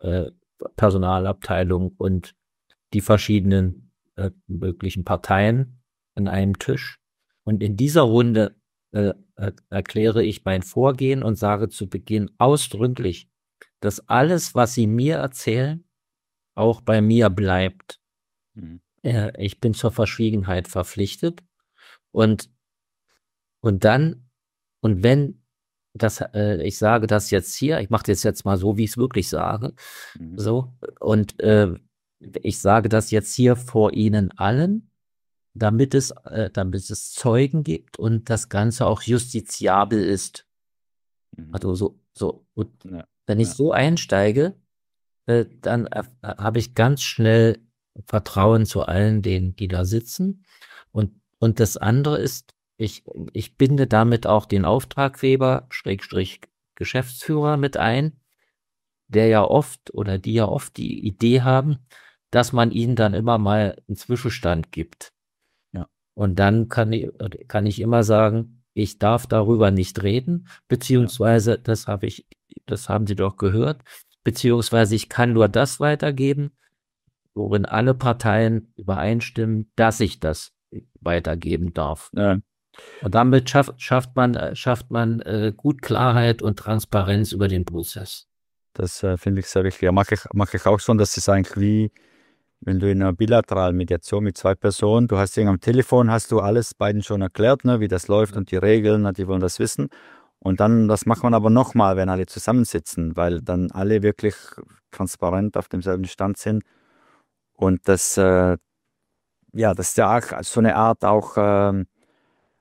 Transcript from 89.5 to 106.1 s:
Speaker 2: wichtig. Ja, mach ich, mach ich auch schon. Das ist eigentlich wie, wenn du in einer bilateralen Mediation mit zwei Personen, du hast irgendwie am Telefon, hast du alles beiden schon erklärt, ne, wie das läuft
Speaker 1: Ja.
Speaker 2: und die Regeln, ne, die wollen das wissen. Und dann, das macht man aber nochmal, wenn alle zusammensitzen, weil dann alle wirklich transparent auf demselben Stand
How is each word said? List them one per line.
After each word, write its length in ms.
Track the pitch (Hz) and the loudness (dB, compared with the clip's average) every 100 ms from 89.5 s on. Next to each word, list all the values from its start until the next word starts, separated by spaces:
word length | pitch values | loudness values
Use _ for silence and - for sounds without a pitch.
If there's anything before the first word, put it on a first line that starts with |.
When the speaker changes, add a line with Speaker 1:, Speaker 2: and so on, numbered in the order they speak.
| 95 | 0
Speaker 2:
wichtig. 200 | 95 - | 0 0
Ja, 100 | 92 | 0
mach 180 | 95 101 | 2 0
ich, 100 | 107 - | -2 -4
mach 200 | 101 101 | -4 -2
ich 120 | 92 - | 0 2
auch 140 | 104 | 2
schon. 180 | - 110 | 2 2
Das 180 | 101 - | 2 0
ist 120 | - | 2
eigentlich 280 | 98 92 101 | 2 0 0
wie, 360 | 101 107 107 - _ _ _ _ _ _ | 0 2 0 -6 _ _ _ _ _ _
wenn 200 | - 95 | -4 0
du 100 | 98 | 0
in 100 | 98 | 2
einer 100 | 95 | 0
bilateralen 640 | 90 110 117 - 95 92 90 | 0 4 4 2 0 0 0
Mediation 480 | 87 87 - 101 | -2 -4 -2 -2
mit 120 | 104 - | -2 0
zwei 200 | 95 95 | 0 2
Personen, 500 | 104 - 104 113 120 | 0 0 2 4 2
du 100 | 98 | 2
hast 180 | 98 - | 0 0
irgendwie 160 | 104 | 2
am 60 | 92 | 2
Telefon, 500 | - 123 - 123 117 | 2 2 4 2 4
hast 220 | 113 - | 0 0
du 80 | 110 | 0
alles 340 | 101 113 110 | 2 0 -2
beiden 280 | - 101 104 | -4 -2 -2
schon 160 | - 104 | -2 -4
erklärt, 420 | 95 - 110 139 | -4 0 2 4
ne, 140 | 127 120 | 2 0
wie 80 | 104 | 0
das 200 | 92 - | -2 0
läuft 240 | 101 107 | 2 2
Speaker 1:
Ja. 40 | 104 | -2
Speaker 2:
und 120 | 95 | -4
die 60 | 92 | 0
Regeln, 460 | 98 110 107 107 | 4 4 4 2
ne, 100 | 101 | 2
die 160 | 95 92 | -2 -4
wollen 120 | 95 | -2
das 200 | 92 - | -2 -2
wissen. 280 | 113 - 139 - - - _ _ | -4 -2 -6 -8 -20 -20 _ _
Und 180 | 95 95 | -4 2
dann, 300 | 104 117 107 | 4 4 4
das 180 | 104 - | 2 2
macht 160 | 110 | 0
man 120 | 123 | 2
aber 160 | 113 107 | 4 6
nochmal, 460 | 117 131 120 101 95 | 4 4 4 4 4
wenn 120 | 95 | 0
alle 180 | 92 92 | -2 -4
zusammensitzen, 880 | - - 123 113 87 - - 82 80 | -6 0 2 2 -2 -6 -6 -4 -2
weil 240 | 87 85 | -2 -2
dann 300 | 69 90 90 | -2 -2 -2
alle 320 | 95 98 107 | -2 0 2
wirklich 320 | 104 - 107 - - - - _ _ | 2 0 -2 -4 -14 -20 -20 _ _
transparent 640 | - 95 - 90 92 104 - | -8 -8 -4 -2 0 -2 -4
auf 120 | - | -6
demselben 380 | 92 92 92 | -6 -4 -4
Stand 320 | 90 | -4